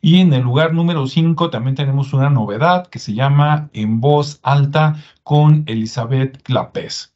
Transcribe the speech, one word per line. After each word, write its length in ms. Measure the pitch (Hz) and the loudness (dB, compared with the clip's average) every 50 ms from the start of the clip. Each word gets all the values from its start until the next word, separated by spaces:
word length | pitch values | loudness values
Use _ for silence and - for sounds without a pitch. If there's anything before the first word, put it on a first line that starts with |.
Y 180 | - 156 165 185 | 4 4 4 6
en 120 | 185 175 143 | 6 4 4
el 80 | 127 | 2
lugar 320 | 123 123 123 143 160 165 165 | 0 0 0 2 0 2 0
número 320 | 165 170 170 170 156 135 | 0 0 0 0 -2 -4
cinco 460 | 131 - 165 160 165 165 151 170 170 | -2 0 0 2 2 2 0 -2 -2
también 240 | - 110 120 131 131 | -2 -4 -4 -4 -4
tenemos 360 | 131 143 135 135 139 139 - - | -2 -2 -2 -2 -2 -4 -2 -2
una 180 | 135 135 143 | 0 0 2
novedad 560 | 143 127 110 101 101 107 151 170 180 180 180 | 2 0 0 -2 -4 0 0 0 0 0 -2
que 100 | _ - | _ -16
se 160 | 113 - - 104 | -14 -10 -8 -4
llama 560 | 110 131 139 143 143 147 147 151 151 151 147 _ | -2 0 2 2 2 2 2 0 -2 -4 -8 _
En 280 | 110 107 107 110 113 | -6 -4 -2 -2 0
Voz 380 | 117 143 147 147 147 147 - _ | 2 2 2 2 0 -4 -8 _
Alta 540 | _ 123 139 143 139 139 143 156 156 156 151 151 - - _ _ | _ 0 0 2 0 0 0 2 2 0 0 -4 -10 -20 _ _
con 420 | _ - 143 147 151 151 151 151 151 | _ 0 2 4 6 6 4 4 2
Elizabeth 760 | 151 110 113 110 110 - 127 117 117 135 131 135 131 - - | -4 -4 -4 -4 -6 -6 -8 -6 -4 -2 -2 -2 -4 -6 -12
Clapés. 720 | _ - 123 104 90 - _ - - 80 - - - _ _ | _ -4 -4 -4 -4 -4 _ -10 -10 -10 -14 -14 -16 _ _